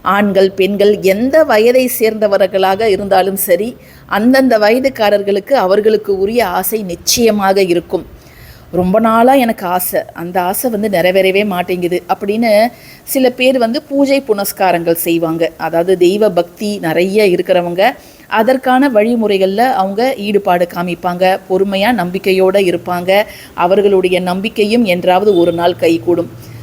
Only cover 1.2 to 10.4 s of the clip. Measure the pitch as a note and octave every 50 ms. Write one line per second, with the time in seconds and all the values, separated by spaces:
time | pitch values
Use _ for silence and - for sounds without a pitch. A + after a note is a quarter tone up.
1.2 | A#3+ C4+ C#4+ D#4+ D#4 C#4+ A3+ G#3+ A3 A#3+ B3 B3+ B3+ A#3+ - - A3 A3 A3 G#3+
2.2 | G#3+ G3+ G3+ F#3+ G3 F#3 G3 F#3+ G3 F#3+ F#3+ G3 A3+ A3 F#3+ F#3+ G3+ F#3+ F#3+ F#3
3.2 | F#3 G3 F#3+ G3 - G#3 F3 F3 G#3+ B3 - - - - - - - - - G3+
4.2 | G#3+ B3 C4+ C4+ C4 B3+ A#3 G#3+ G#3 G#3 A#3 C4 B3+ C4+ B3+ - G#3+ G#3 G#3 G3+
5.2 | G3 G3+ G3+ G3 G3 - C#4 B3 F#3+ F3+ F#3+ G#3 G#3 A3 G#3+ G3+ G#3 G3 G3 F#3
6.2 | G3 G3+ A3+ A#3+ G#3+ F#3 - F#3 F#3+ - A3+ A3 G#3 F3+ F3 - - - - B3
7.2 | A#3 A3 G#3 G#3 G3 F#3+ G3 G3+ F#3+ F3 E3+ F3 E3 - G3 E3+ D3+ - - -
8.2 | - - - - - - - - - - - F3 F3+ F3+ F#3+ A3 A3+ A3+ A3 A#3
9.2 | A#3 C4 C4+ C#4 A#3+ A3+ A3 - G3+ F3 F3+ F3+ - - - D#3 - - - E3+
10.2 | E3+ F3 F3 F#3+